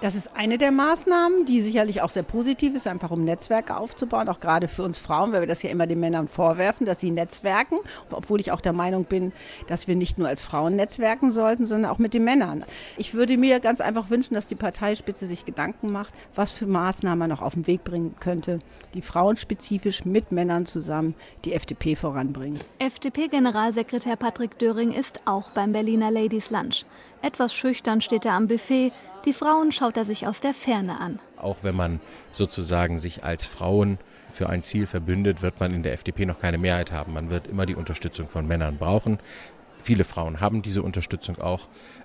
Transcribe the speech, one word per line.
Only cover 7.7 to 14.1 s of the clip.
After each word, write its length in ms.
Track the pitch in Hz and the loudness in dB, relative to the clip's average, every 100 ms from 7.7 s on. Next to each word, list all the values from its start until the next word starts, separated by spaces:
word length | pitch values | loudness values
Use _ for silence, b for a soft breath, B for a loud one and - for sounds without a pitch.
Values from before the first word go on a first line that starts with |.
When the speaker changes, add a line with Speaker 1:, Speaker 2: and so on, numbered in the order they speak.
| 330 415 B - | -2 -4 B -10
Speaker 1:
obwohl 280 | - - 208 | -10 -2 0
ich 140 | 196 | 0
auch 80 | 175 | -2
der 140 | 185 | 0
Meinung 300 | 170 180 190 | 0 0 0
bin, 280 | 175 190 185 B B B - | 0 0 -2 B B B -8
dass 220 | 175 - | -6 0
wir 80 | 180 | 0
nicht 220 | 175 - | 0 0
nur 100 | 156 | -2
als 140 | 139 | -2
Frauen 340 | - 151 160 196 | -4 -2 0 2
netzwerken 540 | 202 - 226 233 262 | 0 0 0 4 2
sollten, 340 | 226 220 240 | 4 2 2
sondern 260 | 226 214 220 | 2 2 0
auch 80 | - | 2
mit 140 | 226 | 2
den 100 | 233 | 4
Männern. 400 | 226 277 180 151 - B B B | 4 4 2 -2 -8 B B B
Ich 160 | - | -6
würde 240 | 220 240 254 | 0 4 6
mir 220 | 262 254 | 6 6
ganz 200 | 240 247 | 4 2
einfach 300 | - 220 196 | 0 -2 0